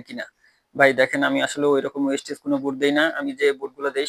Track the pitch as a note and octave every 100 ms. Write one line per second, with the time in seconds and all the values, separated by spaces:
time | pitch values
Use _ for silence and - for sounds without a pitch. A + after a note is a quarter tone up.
0 | - A#2+ - _ _ _ _ - C#3 B2+
1 | C3 C#3+ C#3 C3+ C3 D3 D3 C#3 C3 C#3+
2 | C#3 C#3+ - C#3+ C#3+ C#3+ C#3 C3 C#3+ D3
3 | D#3+ C#3+ C#3+ C3+ C#3+ C3+ C3+ C3+ C#3 C3+